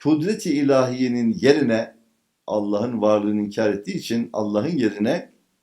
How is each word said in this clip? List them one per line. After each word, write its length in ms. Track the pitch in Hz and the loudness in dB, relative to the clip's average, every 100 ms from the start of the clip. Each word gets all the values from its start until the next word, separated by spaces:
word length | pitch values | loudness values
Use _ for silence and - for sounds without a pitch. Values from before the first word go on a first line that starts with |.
kudret-i 500 | 147 156 180 202 175 | 0 2 0 -2 -2
ilahiyenin 800 | 143 139 135 127 127 127 120 117 92 | 0 4 4 2 0 -2 0 0 2
yerine, 540 | 123 151 123 113 117 - _ _ _ _ - | 4 4 2 0 -4 -12 _ _ _ _ -6
Allah'ın 540 | 104 101 104 120 113 | -4 -2 -2 -2 0
varlığını 400 | 104 107 104 107 | 2 2 2 -2
inkar 320 | 104 113 110 | -2 -2 -2
ettiği 240 | 101 180 185 | -2 -6 -8
için 320 | - 117 117 | -4 -4 -4
Allah'ın 440 | 107 104 104 143 160 | -4 -2 -2 -2 0
yerine 560 | 110 101 110 175 - _ _ _ | -2 0 -2 -2 -6 _ _ _